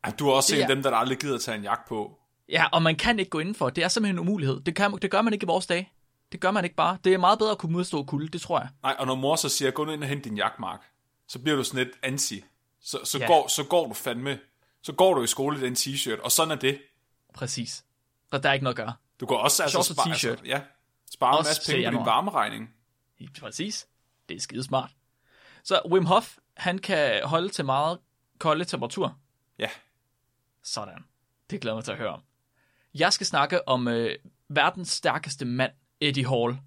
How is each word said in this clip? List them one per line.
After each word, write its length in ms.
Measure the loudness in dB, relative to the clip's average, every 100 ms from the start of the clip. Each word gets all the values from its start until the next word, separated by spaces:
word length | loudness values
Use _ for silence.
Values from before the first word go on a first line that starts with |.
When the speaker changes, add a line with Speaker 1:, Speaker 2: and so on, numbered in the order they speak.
| -6
Speaker 1:
Ja, 60 |
du 180 | 0 4
er 40 |
også 200 | 6 6 4
Speaker 2:
Det 20 |
Speaker 1:
en 40 |
af 60 | 4
Speaker 2:
er 60 | 2
Speaker 1:
dem, 80 |
der 80 | 2
aldrig 260 | 2 2 0
gider 160 | -2 -4
at 60 |
tage 160 | -4 -6
en 60 |
jakke 200 | -2 -4 -4
på. 320 | -8 -8 -10 _ _ -4
Speaker 2:
Ja, 160 | 0 2
og 100 | 4
man 140 | 2 2
kan 240 | 0 0
ikke 100 | -2
gå 100 | -4
indenfor. 300 | -4 -2 -2
Det 140 | 0
er 40 | 0
simpelthen 280 | 0 0 0
en 40 |
umulighed. 420 | -2 -2 -2 -2
Det 140 | -4 0
kan, 160 | 0 0
det 100 | 0
gør 100 | 2
man 120 | 2
ikke 100 | 0
i 40 | -2
vores 200 | -2 0
dage. 240 | -4 -4 _ _ _ _
Det 80 | -2
gør 120 | 0
man 120 | 0
ikke 120 | -2 0
bare. 220 | 0 2
Det 100 | 4
er 40 | 6
meget 220 | 6 6
bedre 120 | 2
at 60 | 0
kunne 140 | -2
modstå 320 | -2 -2 -4
kulde, 240 | -2 -4 -4
det 140 | -8
tror 180 | -2 -2
jeg. 100 | -2 -4
Speaker 1:
Nej, 120 | -2 0
og 60 | -2
når 80 | 0
mor 200 | 2 2
så 140 | 0
siger, 220 | 0 0
"Gå 140 | 0 -4
nu 60 |
ind 120 | -4
og 60 | -4
hent 140 | -6
din 140 | -6 -2
jakke, 240 | -2 -2
Mark," 200 | -10 -10 -16 _ _ _ _
så 120 | -6
bliver 160 | 0 0
du 60 |
sådan 200 | 0 -2 -4
lidt 100 | -4
anti. 400 | -6 -2 -4 -6 -14 _ _ _
Så, 180 | -10 -8
så 140 | -4 -2
Speaker 2:
Ja. 80 | 4
Speaker 1:
går, 200 | 4 4
så 160 | -2
går 240 | 2 2 2
du 60 |
fandme, 460 | -6 -6 -4 -6 -8 -10 _ _ _
så 100 | -10
går 200 | 4 6
du 100 | 6
i 40 | 2
skole 300 | 0 0 0
i 40 |
den 120 | -2
t-shirt, 480 | -2 -2 -2 -4 -2
og 100 | 0
sådan 200 | 2 2
er 40 | 2
det. 260 | 0 0 -8 _ _ _ _
Speaker 2:
Præcis. 500 | -10 -8 -6 -8 -12 _ _ _ _ _
Så 80 | -2
der 120 | 0
er 40 |
ikke 100 | 2
noget 160 | 0 -4
at 60 | -8
gøre. 80 | -10 _ _
Speaker 1:
Du 60 | -2
går 120 | 2
også, 260 | 2 2
altså, 100 | 2 2
Speaker 2:
Shorts 60 | 0
og 60 | 0
Speaker 1:
spar-, 80 | 0
Speaker 2:
t-shirt. 160 | 0 -2
Speaker 1:
altså, 160 | -4 -4
ja. 160 | -6 -6 _ _ _ -20
Spare 200 | 0 4
en 40 | 4
Speaker 2:
Også 120 | 2
Speaker 1:
masse 120 | -2
Speaker 2:
til 100 | 0
Speaker 1:
penge 140 | 0 0
på 20 |
din 60 | 0
Speaker 2:
januar. 60 | 2 2
Speaker 1:
varmeregning. 540 | 2 0 -2 -4 -12 _ _ _ _ _ -20 -16
Speaker 2:
Præcis. 460 | -14 -8 -6 -6 -12 _ _ _ -16
Det 80 | -12
er 40 |
skidesmart. 480 | -10 -8 -2 -4 -4 _ _ _ _ _ -20 -18
Så 180 | 0 0 4
Wim 140 | 2 6
Hof, 320 | 2 2 -18 _ -6
han 200 | -4 -2
kan 440 | 0 2 4 2
holde 260 | 2 0 -2
til 160 | -4 0
meget 340 | 2 0 -2 _ _ _ _
kolde 260 | 0 0 0
temperaturer. 440 | -4 -6 -4 -4 -6 _ _ _ _
Speaker 1:
Ja. 100 | -6 -6 _ _ _ _ _ _ _ _
Speaker 2:
Sådan. 420 | -10 -10 -10 -14 -20 _ _ _ _
Det 120 | -8
glæder 120 | -6
jeg 40 | -6
mig 60 |
til 80 | -6
at 60 | -6
høre 120 | -6
om. 80 | -8 _ _ _ _ _ _ _
Jeg 200 | 0 0
skal 140 | 2 0
snakke 400 | 2 2 2 2
om, 200 | 0 2
øh, 280 | 0 0 -4 -10 _ _
verdens 400 | 2 2 2 -6
stærkeste 560 | -2 0 -2 -4 -8 -4
mand, 260 | 0 -2 -2 _ _
Eddie 260 | -2 0 0
Hall. 280 | 2 0 -2